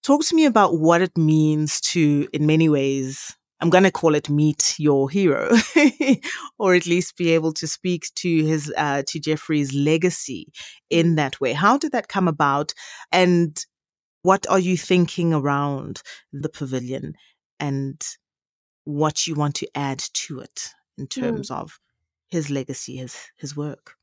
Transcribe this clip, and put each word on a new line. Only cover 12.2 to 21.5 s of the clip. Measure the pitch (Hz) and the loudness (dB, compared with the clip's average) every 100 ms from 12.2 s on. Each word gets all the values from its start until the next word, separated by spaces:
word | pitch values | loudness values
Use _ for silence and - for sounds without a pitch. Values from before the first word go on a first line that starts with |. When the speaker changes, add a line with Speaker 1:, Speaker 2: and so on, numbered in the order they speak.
| 180 | -2
Speaker 1:
about? | 151 147 139 151 - - - - | 2 0 0 -4 -10 -16 -20 -2
And | 175 180 175 170 151 - _ _ _ _ _ | 2 4 4 2 -4 -14 _ _ _ _ _
what | 185 190 - | 0 2 2
are | 190 | 0
you | 180 180 | 2 -2
thinking | - 180 175 - 170 | 2 2 2 0 0
around | 160 139 143 143 139 - - - - _ | 0 0 -2 -2 -4 -8 -14 -16 -20 _
the | 143 147 | -10 -10
pavilion | - 139 127 123 131 151 156 _ _ _ _ | -8 -8 -6 -6 -10 -10 -14 _ _ _ _
and | 143 139 139 135 - - _ _ _ _ _ _ - | -6 -4 -6 -8 -14 -14 _ _ _ _ _ _ -10
what | 147 151 151 - | -2 -2 -2 -4
you | 151 | -2
want | 147 143 | -2 -4
to | - 143 | -8 -6
add | 139 135 - | -6 -6 -8
to | - - 131 | -10 -10 -14
it | - - - _ _ - | -14 -14 -16 _ _ -16
in | 139 | -12
Speaker 2:
Mm. | |
Speaker 1:
terms | - 240 220 196 | -6 -4 -6 -8